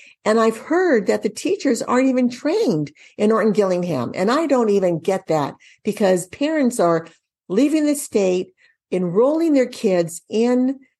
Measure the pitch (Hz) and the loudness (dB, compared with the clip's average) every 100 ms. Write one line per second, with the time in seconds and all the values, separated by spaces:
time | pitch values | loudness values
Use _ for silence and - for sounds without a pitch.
0 | - _ 202 220 226 226 - 339 370 233 | -20 _ -2 2 2 0 -2 0 2 2
1 | 196 214 214 214 302 381 277 226 - 247 | 0 -2 -4 -4 -4 -2 0 -2 0 0
2 | 262 254 247 - 294 427 381 156 147 - | 2 2 0 -2 -4 0 0 0 -4 -10
3 | - - 208 220 214 202 190 180 175 135 | -18 -2 0 2 2 2 0 0 -2 -4
4 | 120 - 196 285 320 254 220 196 185 165 | -4 -2 0 0 0 2 2 2 0 0
5 | 202 190 - 156 139 - - _ 220 202 | -2 -4 -2 -2 -2 -8 -20 _ -6 0
6 | 196 185 175 - 294 311 247 - 170 165 | 2 2 -2 -6 -2 0 0 2 0 0
7 | 165 _ _ _ - 190 285 311 294 294 | -4 _ _ _ -4 0 2 2 0 -2
8 | - 214 185 180 - _ _ _ _ 185 | -2 0 0 0 -4 _ _ _ _ -4
9 | 180 185 262 320 330 277 247 - 214 180 | -2 2 2 2 2 2 0 -2 0 0
10 | 170 - - 214 240 247 254 269 - | 0 -6 -6 -2 0 2 0 -4 -12